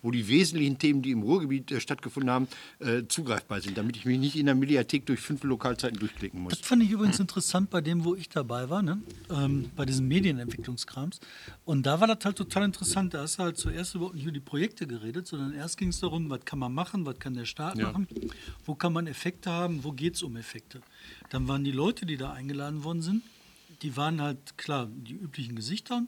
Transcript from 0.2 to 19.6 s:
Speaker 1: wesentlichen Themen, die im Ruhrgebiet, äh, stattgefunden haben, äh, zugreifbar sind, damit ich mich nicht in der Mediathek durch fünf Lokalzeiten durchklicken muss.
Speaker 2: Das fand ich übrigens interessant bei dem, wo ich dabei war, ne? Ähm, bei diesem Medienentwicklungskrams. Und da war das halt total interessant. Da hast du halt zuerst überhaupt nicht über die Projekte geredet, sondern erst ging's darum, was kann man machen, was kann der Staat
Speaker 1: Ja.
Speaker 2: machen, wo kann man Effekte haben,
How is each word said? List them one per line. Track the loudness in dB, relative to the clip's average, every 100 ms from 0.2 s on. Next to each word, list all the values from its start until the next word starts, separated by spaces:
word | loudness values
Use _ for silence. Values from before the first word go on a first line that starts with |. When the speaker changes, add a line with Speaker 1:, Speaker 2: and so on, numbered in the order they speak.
| 6
Speaker 1:
wesentlichen | 6 6 4 2 4
Themen, | 4 4
die | 2
im | 0
Ruhrgebiet, | 4 4 4 -2 0
äh, | -4
stattgefunden | -2 -4 -4 -2 2
haben, | 2 2 -4 -16 -6
äh, | 0 0 0
zugreifbar | -4 0 0 0 -4
sind, | -4 -2
damit | -2 0
ich |
mich | 2 4
nicht | 2 4
in | 4
der |
Mediathek | 6 6 4 4 0 0
durch | -2
fünf | 0 -4
Lokalzeiten | 0 0 0 0 -2 -2
durchklicken | -4 -4 -8 -6
muss. | -4
Speaker 2:
Das | -4
fand | 6 6
ich | 8
übrigens | 6 4 4
interessant | 2 0 2 2 2
bei | 2
dem, | 2 2
wo | 2
ich | 0 -2
dabei | -2 -2 -2 -2
war, | 0
ne? | 2 0 -4 -14 -4
Ähm, | 0 2 2 -2
bei | -2
diesem | 0 2 4
Medienentwicklungskrams. | 4 4 2 -4 -6 -6 -8 -8 -6 -6 -8 -18 -18 -18 -14
Und | 0 2
da | 4 6
war | 6
das | 6
halt | 0 -2
total | -2 2
interessant. | 2 2 0 2 0
Da | -2
hast | -4 0
du |
halt | -2 0
zuerst | -4 -2 -4 -4
überhaupt | -4
nicht | -4
über | -4
die | -6
Projekte | -4 0 0 -2 -8
geredet, | -6 -6 -8 -6
sondern | -6 -6
erst | -6 -8 -2
ging's | -2 0
darum, | -2 -2 -2
was | -4
kann | -6 -4
man | -2
machen, | -2 -2 -2 -4
was | -6
kann | -6
der | -6
Staat | -6 -6 -6 -2
Speaker 1:
Ja. | -2
Speaker 2:
machen, | 0 -4 -4 -8 -10 -14 -12
wo | -8 0
kann | 0
man | 2 -2
Effekte | -4 -6 -6 -4
haben, | 0